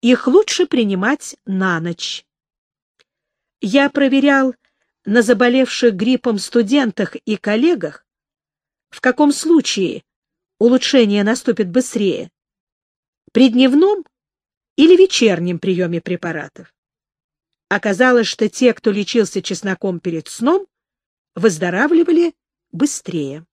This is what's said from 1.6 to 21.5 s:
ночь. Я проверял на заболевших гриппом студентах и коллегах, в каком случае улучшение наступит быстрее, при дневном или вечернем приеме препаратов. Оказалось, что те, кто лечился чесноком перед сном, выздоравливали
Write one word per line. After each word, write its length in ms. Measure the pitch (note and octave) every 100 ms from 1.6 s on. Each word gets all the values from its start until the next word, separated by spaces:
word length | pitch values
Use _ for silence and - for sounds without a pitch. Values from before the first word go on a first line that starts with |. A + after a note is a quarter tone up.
| F#3+ E3+
ночь. 460 | E3+ E3+ - - _ _ _ _ _ _ _ _ _ _ _ _ _ _
Я 280 | G3+ A#3+ C#4
проверял 640 | C#4+ C#4 C4+ C#4+ C#4 C4 B3 _ _ _ _ -
на 160 | A3
заболевших 720 | A3 A3+ B3 B3 C4 - A#3+
гриппом 440 | F#3+ G#3+ B3+ B3+ G#3+
студентах 800 | - A#3 G#3 C#4+ B3+ - G3 -
и 200 | - G#3+
коллегах, 680 | - G#3+ D4 D#4+ E3 - _ _ _ _ _ _ _ _ _
в 120 | -
каком 300 | B3+ B3 D4
случае 720 | C#4+ D#4 E4 - - F#3 - _ _ _ _ _ _
улучшение 640 | A3+ B3+ - C4+ A3 G3+
наступит 460 | G#3 A3 - A#3 G3
быстрее, 640 | F3 B3 A#3 G3+ D#3 - _ _ _ _ _ _ _ _ _ _
при 180 | - C4
дневном 560 | A#3 C4 C4+ F#4+ G#4 E4 _ _ _ _ _ _ -
или 200 | D#4+ F4+
вечернем 640 | F#4+ - A3+ F3 F3 E3+
приеме 420 | G3 F3+ F3+ E3+
препаратов. 720 | E3+ F3 F3 D#3+ - - F3 _ _ _ _ _ _ _ _ _ _
Оказалось, 580 | G3+ G#3 F#3 B3+ B3 A3
что 220 | - A3
те, 240 | - B3
кто 180 | A3 -
лечился 500 | G3+ G3+ A#3+ G#3 G3
чесноком 580 | - F#3+ G3+ F#3+ G3 F3
перед 280 | F3+ E3 -
сном, 400 | - A#3 F#4 G4 _ _ _ _ _ _ -
выздоравливали 1000 | G#3